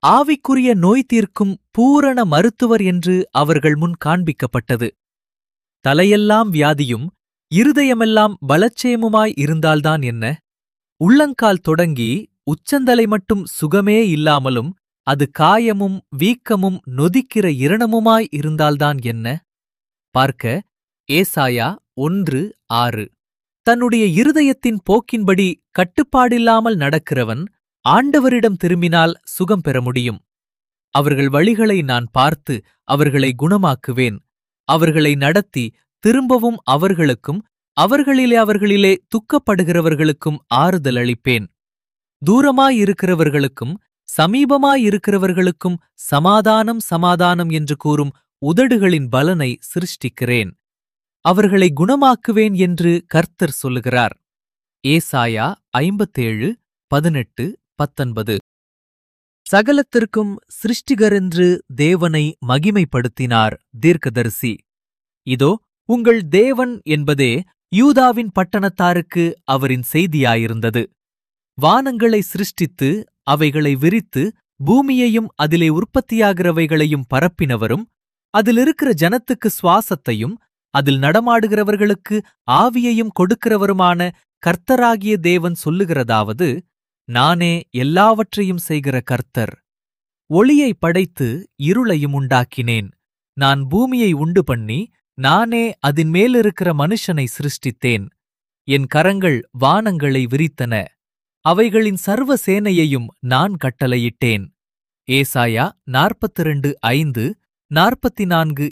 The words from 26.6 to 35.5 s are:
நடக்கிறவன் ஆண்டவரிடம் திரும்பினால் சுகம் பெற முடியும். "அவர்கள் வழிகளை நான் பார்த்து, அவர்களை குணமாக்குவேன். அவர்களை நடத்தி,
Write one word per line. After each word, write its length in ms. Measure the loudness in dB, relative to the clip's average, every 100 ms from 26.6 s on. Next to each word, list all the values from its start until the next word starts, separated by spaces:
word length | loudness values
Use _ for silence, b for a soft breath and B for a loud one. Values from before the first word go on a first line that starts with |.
| 2 -2
நடக்கிறவன் 720 | -2 -2 -2 -4 -4 -6 -10 _ _ _ 2
ஆண்டவரிடம் 680 | 2 2 2 2 2 0 0
திரும்பினால் 580 | -2 0 0 2 0 -2
சுகம் 360 | -10 -4 -2 -2
பெற 200 | -2 -2
முடியும். 440 | -2 -4 -4 -6 _ _ _ _ _ _ _
"அவர்கள் 380 | -2 0 0 0
வழிகளை 560 | 2 2 2 0 0
நான் 240 | -2 -4 -2
பார்த்து, 520 | 0 0 0 -6 -8 -10 _
அவர்களை 500 | -4 0 2 0 -2 -2
குணமாக்குவேன். 800 | 0 0 0 -2 -4 -2 -2 -4 -14 _ _ _
அவர்களை 500 | -2 0 2 2 0
நடத்தி, 600 | 0 0 0 -2